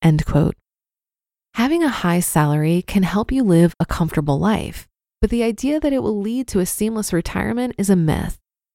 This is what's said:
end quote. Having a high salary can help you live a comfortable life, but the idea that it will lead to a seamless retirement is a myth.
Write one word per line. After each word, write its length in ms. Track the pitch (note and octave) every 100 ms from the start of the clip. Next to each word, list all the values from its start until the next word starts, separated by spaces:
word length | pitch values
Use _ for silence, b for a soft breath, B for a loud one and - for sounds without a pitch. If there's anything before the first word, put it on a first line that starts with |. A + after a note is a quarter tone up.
end 240 | E3 D3+
quote. 320 | - D3 E3 - _ _ _ _ _ _ _ _ _ -
Having 260 | B3+ E4+
a 80 | D#4
high 300 | A3 F3 F3
salary 600 | - E3 D3 D3+ D#3 F3 -
can 160 | G#3
help 280 | F3+ G3+ A#3+
you 140 | C4+
live 320 | A3 E3 E3+ -
a 60 |
comfortable 540 | F3 - D#3+ - D3 C#3
life, 500 | F#3+ G#3 - - - _ _ -
but 80 | G#3
the 140 | A#3
idea 360 | A3+ G#3+ C4+ D4+
that 140 | D4+
it 100 | C4
will 160 | - G#3
lead 300 | G3+ B3 B3+
to 120 | G3
a 40 |
seamless 480 | F#3 - G#3+ A3 G#3
retirement 640 | E3+ - F#3 - A#3 B3 -
is 140 | G3
a 60 | F#3
myth. 420 | D#3+ - - - _ _ _